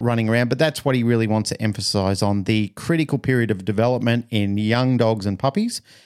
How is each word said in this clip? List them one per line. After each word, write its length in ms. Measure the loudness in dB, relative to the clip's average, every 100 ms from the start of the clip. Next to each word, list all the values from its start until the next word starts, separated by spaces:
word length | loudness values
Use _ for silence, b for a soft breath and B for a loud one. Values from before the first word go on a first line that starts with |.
running 280 | -2 0 2
around. 200 | 2 2
But 80 | 0
that's 260 | 0 0
what 100 | -2 0
he 60 |
really 220 | 2 2 2
wants 200 | 0 -2
to 120 | -2
emphasise 600 | -4 -2 -2 0 0 0
on, 220 | 0 0
the 240 | 0 0 0
critical 440 | -4 -2 -2 0 -2
period 320 | 0 0 0
of 120 | -2
development 640 | -2 0 0 0 0 0 0
in 280 | -2 0 0
young 380 | 0 2 2 2
dogs 260 | 2 0 -2
and 120 | -2
puppies. 420 | -2 0 -2 -6 b b